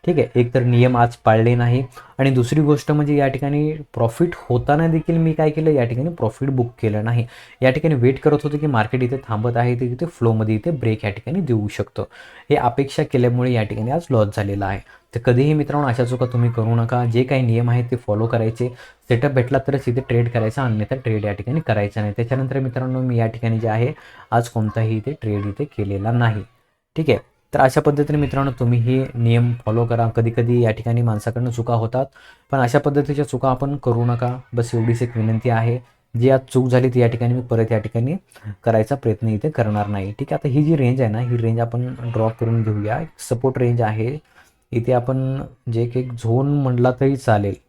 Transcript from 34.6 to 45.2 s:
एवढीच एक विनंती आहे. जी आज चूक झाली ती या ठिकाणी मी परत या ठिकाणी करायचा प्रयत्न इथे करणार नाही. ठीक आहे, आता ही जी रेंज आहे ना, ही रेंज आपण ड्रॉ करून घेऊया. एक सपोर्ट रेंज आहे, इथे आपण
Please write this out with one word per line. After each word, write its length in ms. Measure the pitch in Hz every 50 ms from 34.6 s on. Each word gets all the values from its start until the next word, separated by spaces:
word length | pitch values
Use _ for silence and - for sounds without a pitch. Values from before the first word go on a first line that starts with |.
| 117 117 -
एवढीच 280 | 117 113 120 117 117
एक 160 | 123 120 -
विनंती 320 | 113 107 113 113 110 - 127
आहे. 300 | 117 113 113 120 117 123 - _ _ _ _ _ - 120
जी 100 | 120 131
आज 100 | 135 131 131 - -
चूक 140 | 131 127
झाली 220 | 127 127 127 127 127
ती 100 | 120 123
या 80 | 120
ठिकाणी 260 | 117 120 117 123 120 120
मी 80 | 127
परत 300 | 120 123 120 113 110 110
या 80 | 117 110
ठिकाणी 360 | 107 113 - 117 117 135 170 202 _ _ _ - - 107 98 _ -
करायचा 320 | 123 120 110 107 - 143
प्रयत्न 320 | 135 - 117 104 - 117
इथे 220 | 113 110 104 - 156
करणार 380 | 156 - 117 107 104 107 104
नाही. 260 | 101 104 98 95 101 107 -
ठीक 140 | 139 - -
आहे, 20 |
आता 120 | 143 -
ही 160 | 143 120 147 151
जी 120 | 156 165
रेंज 260 | 147 131 120 123 131
आहे 100 | 127 107
ना, 80 | 104 113
ही 180 | 123 120 120
रेंज 220 | 117 113 113 113 117
आपण 340 | 117 117 - 120 123 127 127 -
ड्रॉ 280 | 120 120 117 110 110 113
करून 340 | 113 - 120 113 117 117 110
घेऊया. 380 | 110 107 104 104 104 117 -
एक 60 | 165 - _ - - -
सपोर्ट 280 | 127 117 - 131 127
रेंज 240 | - 123 120 120 120
आहे, 360 | 113 107 110 110 110 120 143 156 _ _ _ _ _ _ _ _ _ _
इथे 220 | - 120 117 - 127
आपण 480 | 123 123 135 131 131